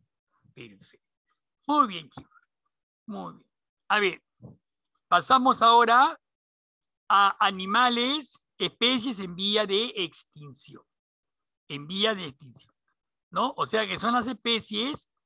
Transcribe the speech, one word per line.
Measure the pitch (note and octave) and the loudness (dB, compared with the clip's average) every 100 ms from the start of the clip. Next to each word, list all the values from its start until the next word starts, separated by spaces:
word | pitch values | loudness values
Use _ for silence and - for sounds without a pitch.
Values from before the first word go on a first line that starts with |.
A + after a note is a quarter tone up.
| _ _ _ _ _ | _ _ _ _ _
Perfecto. | - A#2+ G2 _ _ _ _ _ _ _ _ - | -20 -20 -20 _ _ _ _ _ _ _ _ -2
Muy | D4 C4 | 0 0
bien, | E3+ D3+ | -2 -16
chicos. | - - _ _ _ _ _ _ _ - | -20 -20 _ _ _ _ _ _ _ -16
Muy | G3 F3+ | -12 -12
bien. | D#3 _ _ _ _ - | -16 _ _ _ _ -4
A | G#3 | 0
ver, | G3 D#3+ _ _ - - _ _ _ _ - | 0 -4 _ _ -20 -20 _ _ _ _ 0
pasamos | F3 - C4 C4 - | 0 4 4 4 4
ahora | A3+ A#3 A#3 A#3+ D4 D#4 _ _ _ _ _ _ _ _ - | 6 6 6 6 4 0 _ _ _ _ _ _ _ _ 0
a | G3+ G3+ - G3+ | 4 4 2 -2
animales, | F#3+ F#3+ A3+ B3 A#3+ B3 D4+ C4 - _ - | -2 -2 2 2 2 -2 -2 -8 -18 _ -8
especies | F#3 - A#3 B3+ A#3+ G3 | -8 -2 0 0 -4 -8
en | F#3+ | -8
vía | F3 G3+ G#3 G#3 | -6 -2 0 0
de | G3 A#3+ | -2 -2
extinción. | G#3 F3+ - - D3+ D3 B2+ - - _ _ _ _ _ _ _ _ - | -6 -8 -10 -18 -20 -20 -20 -20 -20 _ _ _ _ _ _ _ _ -14
En | C#3+ D3 | -14 -10
vía | F#3+ G#3+ | -2 0
de | G3+ E3 | 0 -6
extinción, | C3+ C3 A2+ _ _ _ _ _ _ _ | -14 -20 -20 _ _ _ _ _ _ _
¿no? | F3+ B3 C#4+ | -4 -2 -2
O | B3+ | -2
sea | A3 G#3 | -2 -2
que | F3+ | -4
son | A3 | -2
las | A#3+ A3+ | -2 -2
especies | B3 A#3 A3+ - G#3 B3+ D4+ - _ | -6 -4 -4 -4 -6 -6 -8 -14 _